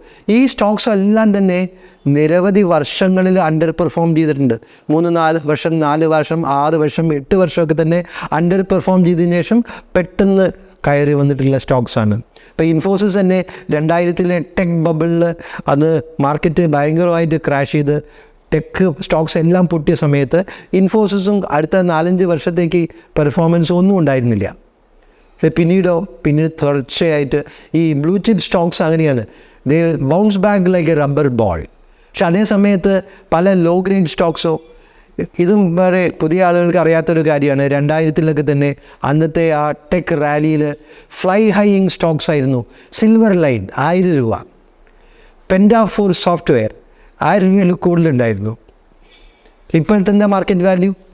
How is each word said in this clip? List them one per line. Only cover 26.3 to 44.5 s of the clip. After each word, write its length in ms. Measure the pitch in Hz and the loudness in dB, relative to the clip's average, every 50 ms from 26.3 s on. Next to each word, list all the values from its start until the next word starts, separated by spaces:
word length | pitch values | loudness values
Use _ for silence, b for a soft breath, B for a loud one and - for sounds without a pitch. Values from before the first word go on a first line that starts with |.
| 147 151 160 160 160 - | 0 2 0 -2 -2 -2
തുടർച്ചയായിട്ട് 800 | 151 143 143 143 127 - - - 175 165 151 147 143 131 147 147 143 B B B B B - 160 | -2 -2 0 -2 -4 -6 -4 -2 0 0 0 0 -2 -2 -2 -4 -4 B B B B B -2 0
ഈ 20 | 165 160 151 139 143 | 0 0 0 0 0
ബ്ലൂ 120 | 165 190 202 180 | 0 -2 0 0
ചിപ്പ് 180 | 226 220 175 - | 0 0 0 0
സ്റ്റോക്സ് 340 | - - 185 170 175 - - 180 | -2 -2 -2 0 -2 -2 -2 -2
അങ്ങനെയാണ്, 360 | 160 165 160 160 151 135 117 104 B B B B B B B B 131 | 0 0 0 0 0 0 -2 -4 B B B B B B B B 0
they 100 | 147 165 170 165 160 123 135 135 151 | 0 2 2 0 0 -2 -2 0 0
bounce 260 | 185 214 214 196 190 185 | 2 2 0 0 0 0
back 160 | 208 202 202 180 180 185 | 0 2 2 2 2 0
like 140 | 175 156 160 165 | 0 0 0 0
a 20 | 151 143 | 0 0
rubber 240 | 139 139 147 151 135 127 113 | 0 0 0 0 0 0 0
ball. 200 | 110 98 85 78 76 - _ _ b b b b b b | -2 -2 -2 -4 -8 -12 _ _ b b b b b b
പക്ഷെ 160 | b - 196 170 | b -4 -2 0
അതേ 120 | 170 202 214 - 214 | 0 0 0 0 0
സമയത്ത് 400 | 196 202 202 202 180 165 196 190 185 185 B B B B _ - | 2 2 2 2 0 0 0 0 -2 -2 B B B B _ -2
പല 180 | 165 180 196 196 180 165 | 0 2 2 2 2 2
ലോ 80 | 170 175 185 185 | 2 0 0 0
ഗ്രേഡ് 240 | 196 196 196 180 151 - | 0 0 0 0 -2 -2
സ്റ്റോക്സോ, 400 | - 185 165 160 - - 170 160 160 - b b b b b b b b b b - 170 - - - 175 | -2 -2 -2 -2 -2 -4 -4 -4 -4 -8 b b b b b b b b b b -12 -12 -8 -4 -2 0
ഇതും 180 | 175 214 208 196 170 165 180 | 2 2 2 2 0 0 0
വേറെ 240 | 185 185 180 185 180 165 - - 160 | 0 0 0 0 0 -2 -2 -2 -2
പുതിയ 180 | 156 165 185 185 175 | -2 0 2 2 2
ആളുകൾക്ക് 320 | 175 175 175 170 170 180 160 | 2 2 2 2 2 2 2
അറിയാത്തൊരു 400 | 160 165 160 160 165 165 160 151 156 | 2 2 2 0 0 0 0 2 0
കാര്യമാണ്. 360 | 151 143 143 143 139 135 139 139 143 | 0 0 0 0 0 0 0 0 0
രണ്ടായിരത്തിലൊക്കെ 680 | 139 143 147 156 160 160 156 151 180 160 156 151 147 147 143 | 0 0 0 0 0 0 0 0 0 0 0 0 0 0 0
തന്നെ 200 | 143 143 143 143 135 B B B B B - 123 | 0 0 0 -2 -2 B B B B B -4 -2
അന്നത്തെ 360 | 143 156 160 156 - 175 165 165 151 147 | 0 0 0 0 0 0 0 0 0 0
ആ 40 | 147 151 143 - - - 180 | -2 -4 -4 -8 -6 -4 -4
ടെക് 200 | 180 - - - 143 151 | -4 -2 -2 -2 -2 -2
റാലിയിൽ 380 | 147 147 151 151 156 156 151 151 147 147 B B B B B B B - - | 0 0 0 0 0 0 0 -2 -2 -6 B B B B B B B -10 -4
ഫ്ലൈ 200 | - 185 185 214 220 214 196 208 | -2 0 2 2 2 2 2 2
ഹൈയിങ് 320 | 208 208 202 190 190 175 - | 2 2 2 2 0 0 -2
സ്റ്റോക്സ് 340 | - 180 165 156 143 - - 156 | -2 -2 -2 -2 -2 -2 -2 -2
ആയിരുന്നു. 260 | 147 131 135 131 123 113 B B B B B - - | 0 0 0 -2 -2 -4 B B B B B -4 0
സിൽവർ 360 | 220 214 226 226 220 214 190 175 160 | 2 4 4 4 4 2 2 2 2
ലൈൻ 180 | 143 123 107 92 98 - 127 135 | 0 0 -2 -4 -6 -6 -4 -2
ആയിരം 260 | 160 175 185 185 180 165 139 | 0 0 0 0 2 0 0
രൂപ, 140 | 120 110 98 - - - | 0 -2 -4 -6 -8 -14